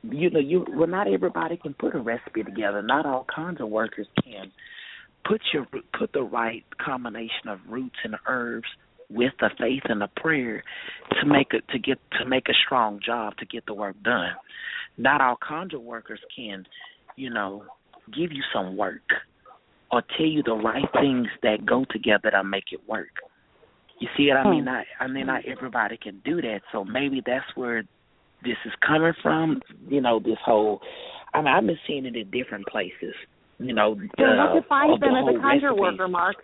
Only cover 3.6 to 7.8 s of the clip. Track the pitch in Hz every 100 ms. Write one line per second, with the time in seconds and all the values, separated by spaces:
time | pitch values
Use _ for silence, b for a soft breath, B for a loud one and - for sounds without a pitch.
3.6 | 120 107 110 - 104 - - 104 98 _
4.6 | B B B B B _ - 220 - 151
5.6 | 120 127 - - - 143 120 120 113 113
6.6 | _ - - 131 120 110 113 - 113 98
7.6 | 92 117